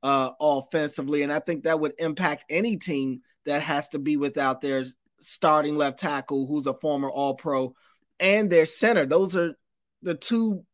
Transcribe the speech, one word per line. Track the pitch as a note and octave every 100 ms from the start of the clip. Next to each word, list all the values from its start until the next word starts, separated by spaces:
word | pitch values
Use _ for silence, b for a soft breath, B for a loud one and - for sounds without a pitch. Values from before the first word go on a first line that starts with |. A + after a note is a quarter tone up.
uh, | C3+ C#3 C3 -
offensively. | D3+ C#3 C3 E3 D3 D3 C#3 D3
And | C#3+
I | D3+
think | D3+ D#3+
that | D#3+ D#3+
would | D3+ -
impact | D#3+ D3+ F3+ D3 -
any | D#3+ A#3 G3+
team | - C#3+ C3+ B2+ _ _
that | - D3
has | - D3 D3
to | D3
be | C#3 D3
without | C#3+ C#3+ C#3 C3
their | C#3+ C3+ B2+ - _ _
starting | - - D#3+ D3+ D3 D3+
left | C#3+ C3+
tackle, | E3+ C#3+ C3+ C#3 C3+
who's | D3+ C#3
a |
former | C3 D#3 C#3+ C#3
All-Pro, | C3+ C#3 C3+ D#3+ C#3 C3 - b b _ _
and | F#3 G3+ G#3
their | E3+ D#3+
center. | - A3 A3
Those | C3+ D#3 F#3+
are | F3+ E3+ D3 _ _ _ _
the | F#3
two | E3 - A#3 A3+ F#3+ -